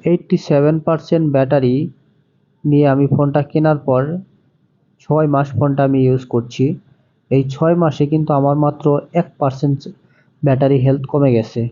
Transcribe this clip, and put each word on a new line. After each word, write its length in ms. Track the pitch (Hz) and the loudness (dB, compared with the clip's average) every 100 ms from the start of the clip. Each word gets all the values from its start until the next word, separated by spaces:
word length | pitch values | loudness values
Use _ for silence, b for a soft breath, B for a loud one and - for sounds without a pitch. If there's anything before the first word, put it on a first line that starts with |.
| 170 | 0
এইটটি 260 | 175 - 180 - | -2 0 -4 0
সেভেন 280 | 147 147 160 156 | 2 2 0 -2
পার্সেন্ট 380 | 160 - 165 156 | -4 -2 0 2
ব্যাটারি 400 | 135 131 143 127 127 165 - _ _ _ _ _ _ | 0 2 2 2 0 -4 -10 _ _ _ _ _ _
নিয়ে 220 | 147 143 143 | 0 2 4
আমি 120 | 135 139 | 2 2
ফোনটা 280 | - 143 147 143 | 2 0 0 -2
কেনার 280 | 160 156 147 135 | 0 0 0 0
পর 160 | 127 143 180 190 _ _ _ _ _ _ _ | -2 -2 -6 -12 _ _ _ _ _ _ _
ছয় 260 | _ 151 156 | _ 0 2
মাস 140 | 139 139 139 | 0 -2 -2
ফোনটা 260 | 147 139 139 | -2 0 0
আমি 100 | 135 131 | 2 2
ইউজ 160 | 127 - | 0 -2
করছি। 320 | 120 123 - 135 185 _ _ _ _ _ | -6 -6 -4 -4 -4 _ _ _ _ _
এই 120 | 131 139 | -2 -2
ছয় 220 | 135 160 175 | -2 0 2
মাসে 220 | 165 - 143 | 0 0 -2
কিন্তু 180 | 156 151 143 | -2 0 0
আমার 160 | 139 147 | 0 0
মাত্র 220 | 147 147 147 143 - 165 | -2 -2 -2 -2 -2 -6
এক 80 | 170 _ | -6 _
পার্সেন্ট 380 | 139 131 147 139 - - b b b _ 147 | -4 -2 -4 -4 -8 -20 b b b _ -2
ব্যাটারি 320 | 135 139 139 | 0 2 2
হেলথ 180 | 131 139 131 | 2 0 -2
কমে 180 | 147 139 117 | 0 2 2
গেছে। 260 | 110 120 117 | -2 -6 -6